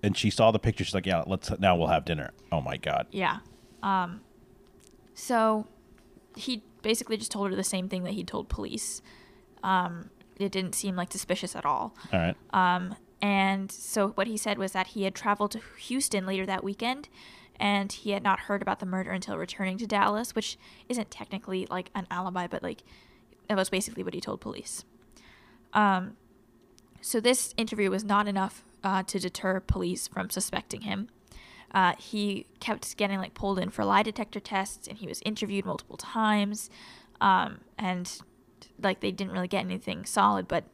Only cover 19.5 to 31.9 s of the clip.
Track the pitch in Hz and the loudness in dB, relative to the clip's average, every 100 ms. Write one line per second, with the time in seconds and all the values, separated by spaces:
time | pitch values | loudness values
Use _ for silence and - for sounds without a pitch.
19.5 | - 190 190 220 208 202 208 240 - - | -4 -4 -2 -2 2 4 2 -2 -4 -4
20.5 | - - - - 247 214 - - 196 - | -10 -16 -20 -8 -6 -6 -10 -10 -10 -6
21.5 | 190 190 180 180 202 180 180 185 185 175 | -6 -4 -6 -6 -10 -6 -6 -4 -4 -4
22.5 | - 175 - - - - - _ - - | -4 -6 -10 -14 -20 -20 -20 _ -20 -2
23.5 | 202 190 190 - - 180 175 - 101 104 | 0 2 0 -2 -6 -8 -6 -8 -8 -8
24.5 | - - - - - - - - - - | -10 -10 -12 -14 -20 -20 -20 -20 -20 -20
25.5 | - _ - 208 185 190 - _ _ _ | -20 _ 4 6 4 0 -12 _ _ _
26.5 | _ _ - _ - - 226 233 254 - | _ _ -20 _ -14 -2 2 4 4 2
27.5 | - 226 214 196 190 208 208 208 196 190 | -2 -4 2 2 2 2 2 4 2 0
28.5 | - - - 196 190 190 190 180 - 190 | -4 -20 -6 0 0 0 -2 -2 -2 0
29.5 | 185 - 190 175 180 - - 185 - - | 0 0 0 0 -2 -4 -4 -4 -2 -2
30.5 | - - - 214 196 226 _ _ - - | -4 -6 -8 -4 -4 -6 _ _ -20 -20
31.5 | - - 196 180 | -20 -2 4 4